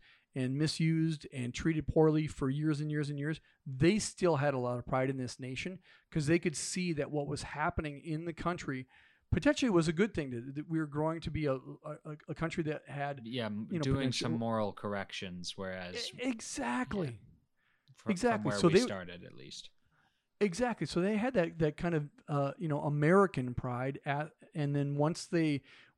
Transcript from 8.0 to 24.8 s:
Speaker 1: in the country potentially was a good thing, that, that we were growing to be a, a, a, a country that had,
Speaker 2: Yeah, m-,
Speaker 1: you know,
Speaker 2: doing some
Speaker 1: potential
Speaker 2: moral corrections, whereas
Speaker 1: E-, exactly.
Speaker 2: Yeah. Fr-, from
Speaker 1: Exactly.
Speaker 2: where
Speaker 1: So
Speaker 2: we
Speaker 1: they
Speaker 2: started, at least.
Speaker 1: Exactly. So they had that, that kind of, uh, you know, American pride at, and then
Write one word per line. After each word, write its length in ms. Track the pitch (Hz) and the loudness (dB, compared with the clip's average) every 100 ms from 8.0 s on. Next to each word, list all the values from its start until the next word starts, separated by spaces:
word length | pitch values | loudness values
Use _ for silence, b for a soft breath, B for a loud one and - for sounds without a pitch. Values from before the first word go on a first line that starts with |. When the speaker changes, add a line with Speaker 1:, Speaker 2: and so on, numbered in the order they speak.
Speaker 1:
in 240 | 165 156 170 | -6 -4 -4
the 80 | |
country 540 | - 175 175 - 131 131 b b b - | -4 -4 -4 -4 -6 -8 b b b -2
potentially 380 | 170 277 294 254 | 4 4 6 6
was 200 | 175 160 | 6 6
a 40 | |
good 200 | 165 214 | 4 2
thing, 160 | - 135 | 2 -4
that, 260 | 120 127 139 | -4 -6 -8
that 140 | 165 | -2
we 100 | 160 | -2
were 60 | 151 | -2
growing 340 | 147 156 165 | 0 -2 -2
to 100 | 165 | -4
be 180 | 151 147 | -2 0
a, 80 | 131 | 0
a, 40 | 147 139 151 151 156 | -4 -12 -12 -12 -12
a, 120 | 151 - | -12 -10
a 60 | 147 | -4
country 280 | 165 170 | -2 -2
that 200 | 151 147 - | -2 -4 -6
had, 320 | 139 143 139 113 | -6 -4 -4 -6
Speaker 2:
Yeah, 220 | 123 110 | -4 -2
m-, 200 | 104 110 | -4 -4
Speaker 1:
you 100 | 165 | -2
know, 40 | |
Speaker 2:
doing 300 | 139 135 131 | 2 2 0
some 180 | - 123 | 0 -2
Speaker 1:
potential 60 | 117 | 0
Speaker 2:
moral 340 | 113 113 101 | 0 0 0
corrections, 840 | - 104 101 92 - 95 90 87 - | -2 -4 -4 -6 -8 -8 -8 -10 -8
whereas 540 | 95 92 90 233 240 | -8 -6 -8 -8 -8
Speaker 1:
E-, 60 | - | -6
exactly. 840 | 254 226 - 294 240 247 254 202 147 | -4 -4 -8 -6 -4 -2 -2 -2 -4
Speaker 2:
Yeah. 60 | 110 - - _ _ _ _ _ - | -6 -16 -20 _ _ _ _ _ -8
Fr-, 80 | |
from 80 | - | -2
Speaker 1:
Exactly. 380 | 180 240 214 214 | 2 4 2 2
Speaker 2:
where 80 | 208 | 4
Speaker 1:
So 80 | 170 | 6
Speaker 2:
we 60 | 185 | 6
Speaker 1:
they 40 | |
Speaker 2:
started, 440 | 247 - 90 87 - | 4 -4 -8 -12 -14
at 100 | - | -16
least. 340 | 67 - - _ _ _ _ _ _ - | -16 -16 -18 _ _ _ _ _ _ -2
Speaker 1:
Exactly. 460 | 202 165 247 214 151 | -2 0 -2 -2 -2
So 140 | 175 | 0
they 160 | 190 214 | 2 0
had 160 | 247 | 2
that, 240 | 247 170 165 | 2 0 0
that 180 | 151 - | 0 0
kind 180 | 175 160 | 0 0
of, 140 | 147 - - | -2 -12 -4
uh, 220 | 143 139 - | 0 0 -2
you 100 | 160 | -2
know, 120 | 143 | 0
American 720 | 147 147 151 196 190 - 127 120 | 0 4 6 8 6 2 -2 -4
pride 440 | 127 123 135 139 147 | -4 -2 -4 -4 -4
at, 260 | 143 151 _ - | -4 -4 _ -10
and 200 | 165 143 | -4 0
then 200 | 143 | 0